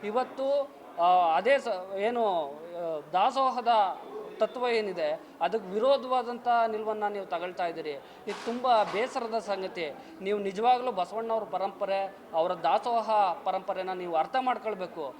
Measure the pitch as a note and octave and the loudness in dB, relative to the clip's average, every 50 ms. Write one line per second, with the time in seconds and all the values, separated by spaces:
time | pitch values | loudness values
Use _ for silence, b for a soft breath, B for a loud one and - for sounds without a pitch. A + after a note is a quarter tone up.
0 | G#3 G#3 G#3+ B3+ B3 B3 - C4 C4+ C4+ C#4+ C#4+ C4+ - - - - - - E3+ | -6 -2 -2 -2 -2 -2 -4 -4 -2 0 0 0 -2 -4 -8 -18 -18 -10 -2 2
1 | E3+ F3+ F3+ F3+ F3 E3 D#3+ F3+ G3 B3 C#4 C4 A3+ A#3 G3 F#3 F#3 F#3+ G3 G3 | 4 6 6 6 6 4 4 4 4 4 4 4 2 -2 -6 -6 -6 -6 -4 0
2 | G3+ A#3 B3 A#3+ A3+ G3+ F3+ E3 D3 C#3 D3 D3+ E3 F3 F3 E3+ E3+ E3 D#3+ D3 | 0 0 2 2 2 2 2 0 -2 -4 -6 -12 -12 -12 -8 -6 -4 -4 -4 -6
3 | D3 D3+ E3+ F#3 G#3 B3+ A#3+ C4+ C4 C4 A#3 B3 A3 A#3 A#3 G#3+ G3 F3+ D#3 - | -6 0 2 4 4 4 4 2 0 2 0 0 2 4 4 6 4 4 0 -4
4 | - - - - - - - - A3 G#3+ - B3+ B3 B3 A#3 A3 G#3+ G3 F3+ E3+ | -10 -12 -10 -10 -10 -8 -2 0 0 0 0 -2 0 0 2 0 0 -2 -2 0
5 | D#3 D3 D#3 - B B B B E3 F#3 G#3 A3+ F#3+ F#3 F#3+ G#3+ A#3 C4+ C#4 B3+ | 0 0 -2 -2 B B B B -2 0 0 -2 -4 -2 -2 2 4 4 4 4
6 | B3 B3+ B3+ B3+ A#3 A#3+ A#3+ A#3 A#3+ A#3+ A#3 A#3 A#3 A3+ G#3+ G#3+ A3 A3 G#3+ G#3+ | 2 0 0 0 0 -2 -6 -4 0 2 4 4 4 2 0 -2 -2 -2 -2 0
7 | G#3 G#3 G#3 G3 F#3+ F3+ F3+ E3 F3 F#3 F3 F#3+ F3 E3+ E3 D#3+ D#3 D3+ C#3+ C3 | -2 -2 -2 -4 -6 -4 -4 -4 -4 -4 -4 -2 -4 -2 -2 -4 -6 -6 -6 -8
8 | - - - - - G#3 G3 - - A#3 A#3 B3 B3 B3+ A#3 G#3+ G3+ E3+ F#3 G3+ | -10 -16 -18 -14 -10 -8 -8 -6 -4 -6 -4 0 2 4 6 6 4 2 2 -2
9 | B3 B3+ - C4 A#3 A3 A3+ A3+ F#3 G3+ G3 F#3+ F#3+ F#3 - F3+ D#3+ C#3+ B2+ B | -2 -2 -2 -4 -4 -2 -4 -4 -2 -2 -4 -4 -4 -6 -6 -4 -6 -6 -6 B
10 | B B B B F#3+ G3 G#3 G#3 G3 G3 F#3 G3+ A3+ B3 B3+ B3 B3 B3+ G#3+ F#3 | B B B B -2 -2 -2 0 -2 -4 -2 2 4 4 4 4 2 -2 -2 -2
11 | F3 - G3+ A3+ A3+ A3+ A3+ A3 G#3 - G3 F3+ F#3+ G3 - - G3+ F#3+ G3 G3 | -4 -4 -4 -6 -2 -2 -2 -2 -2 -2 -4 -2 -2 -2 -4 -4 -2 0 0 0
12 | G3 F#3 - - - - D#3+ D#3+ E3 F3+ F3+ E3+ E3+ E3 F#3+ G#3+ - B3 A#3 A3+ | -2 -4 -6 -12 -12 -4 0 2 2 2 0 0 2 2 2 2 2 2 0 0
13 | G#3+ A3 G#3+ G#3 G3+ F#3 E3 - - F#3+ F#3 F#3+ F#3 G3+ F#3 F#3 F#3 F#3 F#3 F3+ | 2 2 4 4 4 4 2 -2 -2 -2 -2 -2 -2 -2 -4 -4 -2 -4 -4 -6
14 | F3+ F3 E3 D#3 E3 - - C4 C4 B3+ A#3+ A3 - A3 G#3 F#3 F#3 E3 - E3+ | -4 0 2 0 2 2 0 0 2 2 0 0 -2 -4 -4 -4 -6 -8 -6 -8
15 | D3 B2+ - | -8 -8 -8